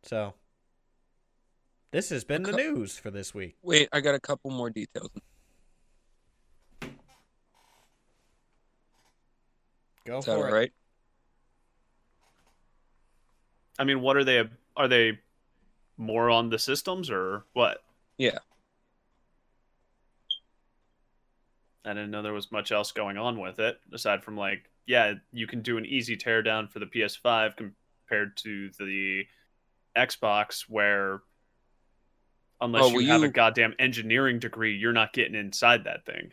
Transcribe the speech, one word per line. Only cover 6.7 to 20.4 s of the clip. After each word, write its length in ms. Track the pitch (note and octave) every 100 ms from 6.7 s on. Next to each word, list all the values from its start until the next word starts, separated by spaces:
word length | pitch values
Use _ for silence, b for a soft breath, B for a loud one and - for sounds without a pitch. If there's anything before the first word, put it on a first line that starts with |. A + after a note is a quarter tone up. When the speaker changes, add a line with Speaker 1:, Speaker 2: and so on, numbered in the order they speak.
| - - - _ _ _ _ _ _ _ _ _ _ _ _ _ _ _ _ _ _ _ _ _ _ _ _ _ _ _ _ _ _
Speaker 1:
Go 140 | - B2
Speaker 2:
Is 80 | B2
that 100 | A2
Speaker 1:
for 100 | -
it. 40 |
Speaker 2:
all 40 |
right? 180 | G#2+ A#2+ _ _ _ _ _ _ _ _ _ _ _ _ _ _ _ _ _ _ _ _ _ _ _ _ _ _ _ _ _ _ -
Speaker 3:
I 60 |
mean, 180 | C#3 C3+
what 160 | B2+ C#3
are 60 |
they, 200 | C3+ B2+ A2 - _ -
are 120 | C3+
they 300 | B2 A2+ A2 _ _ _ _ _ _ _ -
more 320 | A2 A2 A#2
on 220 | A#2 A#2
the 80 | A2+
systems 520 | - C#3+ - F#3 E3
or 360 | G2 F#2 G2+ -
what? 240 | B2 A#2 - _ _ _ -
Speaker 2:
Yeah. 200 | B2+ - _ _ _ _ _ _ _ _ _ _ _ _ _ _ _ _ _ _ _ -